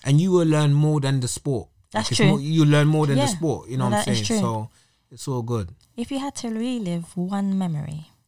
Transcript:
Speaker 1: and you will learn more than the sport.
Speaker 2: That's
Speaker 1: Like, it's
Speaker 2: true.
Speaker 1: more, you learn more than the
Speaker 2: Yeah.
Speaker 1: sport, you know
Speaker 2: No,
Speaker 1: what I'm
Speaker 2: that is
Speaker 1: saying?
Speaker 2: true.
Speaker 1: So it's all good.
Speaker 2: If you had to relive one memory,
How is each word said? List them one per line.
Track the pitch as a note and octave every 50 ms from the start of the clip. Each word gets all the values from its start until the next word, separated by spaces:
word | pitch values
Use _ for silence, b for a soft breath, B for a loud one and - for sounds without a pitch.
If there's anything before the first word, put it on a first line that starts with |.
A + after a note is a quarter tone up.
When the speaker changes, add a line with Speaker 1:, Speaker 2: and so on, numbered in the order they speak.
| -
Speaker 1:
and | C3+ C#3+ D3+ F3+
you | F#3+ F3+
will | F3 E3+
learn | D#3+ D#3 D3+ D3+ D3 C#3+
more | D3 D3+ D3+ D3+ D3+
than | C3+ C3+ C#3 C3+
the | B2 A#2
sport. | - - - D3 C3+ G#2+ - - _ _ _ _
Speaker 2:
That's | - G#3+ G#3+
Speaker 1:
Like, | - -
it's | -
Speaker 2:
true. | G#3+ D3
Speaker 1:
more, | D3+ D3
you | C#3 D3+ D#3+ D#3+ D#3
learn | D3 D3 D3 D3 D3+
more | D#3 D#3 D3+
than | C#3+ C#3 C3+
the | C#4+
Speaker 2:
Yeah. | C4+ G3+
Speaker 1:
sport, | D#3 E3 D#3 A#2+ - - G#2+
you | B2+
know | B2+ B2+ -
Speaker 2:
No, | -
Speaker 1:
what | - - -
I'm | -
Speaker 2:
that | A2+
is | G#2 G#2
Speaker 1:
saying? | A3+ G#3+
Speaker 2:
true. | F#3+ A#2
Speaker 1:
So | A2+ A2 A2 - b b b b b b b b
it's | C3 A#2 - C#3+
all | C3 B2 A2+
good. | A#2 A#2+ A2 F#2+ F2 - _ _ _ _
Speaker 2:
If | - A#3 -
you | C#4 C4+
had | C4+ C#4+ -
to | - - A#3
relive | A3 A3 A3+ B3+ B3+ A#3+ G#3 F3 E3+ E3+ E3+ - -
one | F3+ F3 F#3 G3+ G3+ G3 G3 F#3+ F#3+
memory, | F#3 F3 D#3 D3 D3 D3 D3+ D#3 D#3 _ _ _ _